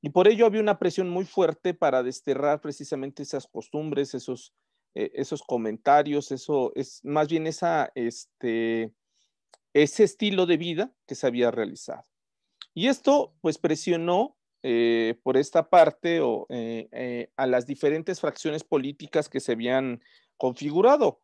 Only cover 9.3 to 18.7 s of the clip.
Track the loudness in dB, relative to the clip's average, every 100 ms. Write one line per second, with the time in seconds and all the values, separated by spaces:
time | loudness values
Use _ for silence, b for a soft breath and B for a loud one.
9.3 | _ _ _ _ 2 2 4 2 2 -2
10.3 | 2 2 2 0 -4 -6 _ _ -4 -2
11.3 | 2 0 2 -4 -6 -14 -14 -16 _ _
12.3 | _ _ _ -16 -2 0 2 4 2 2
13.3 | _ -4 -2 0 -2 0 -2 2 0 0
14.3 | _ _ _ -2 2 4 2 0 -2 0
15.3 | 0 2 0 4 6 6 4 -2 0 0
16.3 | -2 -6 -8 -6 -8 -10 -10 -6 -6 -8
17.3 | -4 0 0 0 -2 0 0 -4 -4 -6
18.3 | -4 -6 -6 -2